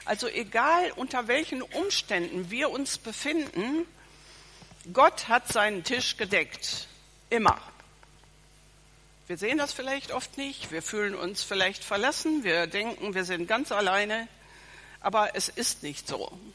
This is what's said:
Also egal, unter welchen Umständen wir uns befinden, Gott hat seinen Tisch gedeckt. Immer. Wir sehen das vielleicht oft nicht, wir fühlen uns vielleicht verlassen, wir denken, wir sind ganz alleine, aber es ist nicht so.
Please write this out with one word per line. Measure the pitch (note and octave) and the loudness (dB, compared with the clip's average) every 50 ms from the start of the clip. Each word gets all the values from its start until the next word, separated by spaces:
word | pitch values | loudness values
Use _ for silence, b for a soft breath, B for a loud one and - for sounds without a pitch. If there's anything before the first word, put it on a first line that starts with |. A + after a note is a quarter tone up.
| B | B
Also | B G#3+ G#3 B3 | B -2 -2 -2
egal, | - - G#3+ A#3 G3 - A3+ B3 D4 E4 F4 F4+ - | -4 -2 -4 -4 0 2 2 4 6 6 4 4 2
unter | - - B3+ C4 - B3+ A#3 G#3+ | -2 -4 -6 -4 -2 -2 0 2
welchen | B3 D4 D#4+ - D4 C4 | 2 2 0 -2 -4 -6
Umständen | B3+ - - - F4+ G4+ - - - - G#3+ F3+ E3+ E3+ - F3+ F#3 F3 | -6 -6 -4 -2 0 0 0 -2 -2 0 0 0 0 -2 -4 -6 -6 -4
wir | G#3+ B3 D4+ C#4+ | -2 -2 0 0
uns | - B3+ C#4 - - | 0 -2 -4 -4 -6
befinden, | - - A3 G#3+ - - C#4+ E4 E4 C#4+ - - E3+ G3+ B3 D4 E4 E4+ - - B B B B B B B B B B B B B B B B B - E3+ | -8 -8 -10 -8 -6 -2 -2 0 0 -2 -2 -4 -4 -2 0 0 -2 -2 -4 -8 B B B B B B B B B B B B B B B B B -14 -2
Gott | F3+ B3 C#4 E4 - - - - | 4 6 6 6 6 4 0 2
hat | A3+ B3 - - | 2 2 2 2
seinen | - A3+ G#3 G#3+ G#3 F#3 D#3+ | 2 4 4 4 2 0 -2
Tisch | - C4 B3+ - - - | -2 -2 0 -2 -2 -2
gedeckt. | - A3 F#3 G3+ F3 D3+ - - - - - - - - - - - - - - - - - | -4 -2 2 2 2 2 0 -4 -10 -8 -6 -6 -6 -8 -12 -16 -20 -20 -20 -20 -14 -4 0
Immer. | A#3 A#3 G#3+ E3+ - - - - - - - - - - - - - - - - - - - - - - - - - - - - - - - - - - - | 2 4 6 6 4 4 -2 -14 -18 -20 -20 -20 -20 -20 -20 -20 -20 -20 -20 -20 -20 -20 -20 -20 -20 -20 -20 -20 -20 -20 -20 -20 -20 -20 -20 -20 -20 -16 -10
Wir | - F3+ | -10 -6
sehen | D#3+ G3 A3 C4+ D4+ | -4 0 0 2 2
das | C#4+ C#4 - | 0 0 -4
vielleicht | - B3+ C4 C4+ C#4 - - | -4 -4 -4 -4 -4 -4 -4
oft | - B3 - - - C#4 | -6 -6 -6 -8 -8 -8
nicht, | C#4 C#4 C#4 - - - | -8 -8 -8 -10 -10 -6
wir | D#3 E3 | -6 -6
fühlen | D#3+ - - G#3+ G#3 G3+ - | -6 -4 -2 -2 -2 -2 -2
uns | - E3+ F3+ G#3 - | -2 -4 -4 -4 -4
vielleicht | - - G3+ F#3+ F#3+ F#3+ G3 - - | -4 -2 2 2 2 2 0 -2 -4
verlassen, | - G#3 G3+ A3 C4+ - - - D#4+ D#4 D4+ | -2 0 2 2 2 2 2 0 0 0 2
wir | A#3 G#3 D#3+ E3+ E3+ | 2 4 4 4 2
denken, | E3 G3 G3+ G#3+ A#3 G3+ - - G#3 | 2 0 -2 -2 -2 -4 -4 -4 -2
wir | F#3 F#3+ F#3 | -2 -2 -2
sind | F3 F#3 E3 F3 F3 | -2 -2 -2 0 2
ganz | A3 A#3+ C#4+ - | 2 2 2 2
alleine, | A3 G3+ G#3 F#3 F#3+ G3+ G#3 G#3 G#3+ A3+ A3+ A3+ - B B B B B B B B B B B B B | 2 2 4 4 4 4 2 2 0 -4 -4 -8 -14 B B B B B B B B B B B B B
aber | - G3+ G3 A3 G#3 - - | -2 2 4 4 4 4 2
es | F#3+ F#3 - | -2 -4 -4
ist | - - A#3 - - - | -2 -2 -2 -2 -2 -4
nicht | - D3 C#3+ - - - | -6 -10 -8 -8 -8 -6
so. | C#3+ - - - - F3+ G#3 A3 | -6 -6 -6 -8 -10 -14 -18 -20